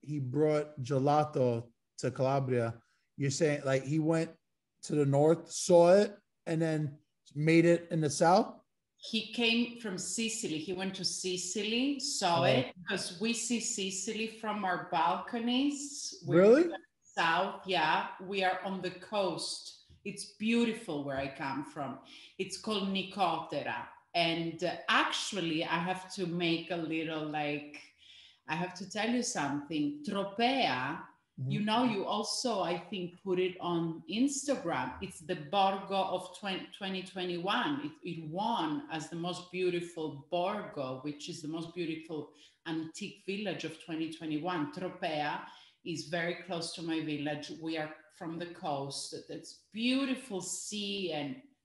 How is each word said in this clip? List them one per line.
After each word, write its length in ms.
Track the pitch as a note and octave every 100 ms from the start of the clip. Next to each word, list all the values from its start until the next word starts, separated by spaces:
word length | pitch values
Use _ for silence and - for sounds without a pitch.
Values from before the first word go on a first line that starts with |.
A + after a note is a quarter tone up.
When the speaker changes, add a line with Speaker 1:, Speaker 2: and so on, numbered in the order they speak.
Speaker 1:
he 160 | C#3 D3
brought 600 | B2+ C#3+ D3+ D3+ D3+ -
gelato 880 | A#2+ C#3 C#3 D3+ D3+ D3 B2 A#2 - _ _ -
to 100 | -
Calabria, 640 | - C3 C#3 B2+ B2 A#2 A#2 _ _ _ -
you're 140 | C#3
saying, 320 | C#3 D#3+ C#3+
like, 200 | C3+ C3+
he 160 | C3 D#3
went 300 | D3+ E3 E3 - _ _ _ _
to 120 | -
the 120 | D3+ C#3
north, 440 | C#3 D3+ E3 -
saw 420 | - - F3 E3+
it, 200 | F#3+ G#3 - _ _
and 160 | - D#3+
then 380 | E3 D#3 D3+ C#3+ _ _ -
made 300 | C#3+ D#3 E3
it 240 | E3 E3+ -
in 120 | E3+
the 80 | D3+
south? 440 | - E3 F#3+ - - _ _ _ _
Speaker 2:
He 340 | - A3+ G#3+
came 480 | - A#3 A#3 A#3+ -
from 160 | A3 F#3
Sicily. 640 | - - A3+ - F#3 D#3
He 160 | D#3
went 200 | F3+ F#3+ F#3+
to 100 | F3
Sicily, 960 | - F#3+ F3+ - A3 G#3 A#3 C4+ C#4
saw 420 | - - F#3+ E3+
Speaker 1:
Oh. 20 |
Speaker 2:
it, 220 | F3 - - - -
'cause 320 | F#3+ - F3
we 140 | A3
see 280 | A#3 - A#3
Sicily 680 | - - F#3+ - - G#3 A3
from 360 | - A3 G#3 F#3+
our 220 | F3 -
balconies. 1300 | F3 E3 F#3 - A#3+ A#3 B3 C#4+ C#4+ - - - - D#3
We're 140 | D#3
Speaker 1:
Really? 280 | G3 C4 F4 - - _ _ -
Speaker 2:
south, 460 | E3 E3+ G3 -
yeah. 440 | F#3+ F3+ D#3 F3+ A3 -
We 220 | F#3 G3+
are 160 | F#3 F3+
on 180 | G3 F#3+
the 80 | F3+
coast. 920 | F3+ - G#3 F#3+ D3+ - - - - _ -
It's 300 | G3+ - -
beautiful 720 | - G#3+ A#3 A#3 A3 - D3
where 120 | C#3 C3+
I 120 | C#3+
come 360 | - C#3+ C3+
from. 360 | D3 D#3+ C3+ B2+ - - - -
It's 200 | F#3+ -
called 300 | - G#3 G3
Nicotera. 960 | F#3+ F#3 G3+ F3 D#3+ - D3 C3 A2+ - - _
And, 500 | - E3 E3 E3 D#3+
uh, 100 | F3 - -
actually, 760 | A#3 D#4 - - G3+ E3 D#3
I 140 | E3 E3+
have 340 | F3 F#3 -
to 120 | - F3
make 460 | E3+ E3+ E3 -
a 40 | F3
little, 480 | D#3+ D#3+ D#3+ D#3 D3+
like, 520 | D3+ D3 D3 - - - _ - - - _ -
I 80 | D#3+
have 180 | F#3 -
to 100 | G3
tell 180 | G#3+ A3
you 140 | B3
something. 800 | G#3+ - C#3+ C#3+ - D#3+ D3 D3
Tropea, 1000 | - G3 G3 - A#3+ C4+ F3+ B2+ C3 D#3+ - _ _ -
Speaker 1:
Mm-hmm. 100 | C3
Speaker 2:
you 100 | G#3
know, 220 | G#3 A3
you 200 | B3+ G3+
also, 580 | C#3 G#3 G#3+ - B3+ G#3
I 160 | E3+ F3
think, 420 | - G3+ F3 -
put 160 | F#3+ F3+
it 160 | F#3 F3+
on 420 | F3 E3+ E3+ E3 -
Instagram. 840 | G#3 C#4 - - C4 E3+ C#3 B2+ -
It's 180 | F#3+ -
the 160 | D#3 E3+ D3
Borgo 500 | G3+ G3 G3 F3+ F#3+ F#3+ F#3
of 200 | - -
twen-, 300 | G3+ F#3 - -
twenty 240 | G3 F#3+
twenty-one. 800 | F3+ F#3+ F3+ F3 F3+ A#3 F#3+ C#3 D3
It, 60 | - F3+
it 160 | D#3+ D3+
won 540 | E3+ A3+ A3+ D#3 D3 -
as 180 | D#3+ D3
the 80 | E3+
most 340 | E3+ E3+ -
beautiful 760 | F3+ F3+ F3 E3+ - D#3 C#3 -
Borgo, 720 | F3 F3+ G#3 - - C3 C3
which 260 | D3 D3 F#3+
is 140 | E3+
the 60 | D3
most 260 | E3 E3
beautiful 560 | F3+ D#3+ D#3+ - D#3 C#3+ - - _ E3+
antique 580 | D#3+ D#3+ - F#3+ - -
village 380 | G3 G#3 D3
of 180 | D#3 -
twenty 280 | - D#3+ D#3+
twenty-one. 600 | - D#3+ D3+ F3 F3 D3
Tropea 680 | - F3+ - F3+ D3+ D3 D#3 - - - _
is 220 | - D#3+ C#3+
very 300 | E3+ E3+ E3+ -
close 260 | E3+ E3
to 80 | -
my 180 | E3 D#3+
village. 460 | D3+ D3 C#3+ D3 - D#3
We 180 | D#3+ D#3+
are 140 | D3+ - - -
from 220 | E3+ E3
the 80 | E3+
coast. 640 | - F3 C#3 C#3 - - D#3 -
It's 360 | - - - _
beautiful 680 | G#3 A#3+ C4 C4+ C4 - F#3+
sea 720 | - - - G#3 G3+ G3+ F3+
and 300 | D3+ C#3+ B2+ - _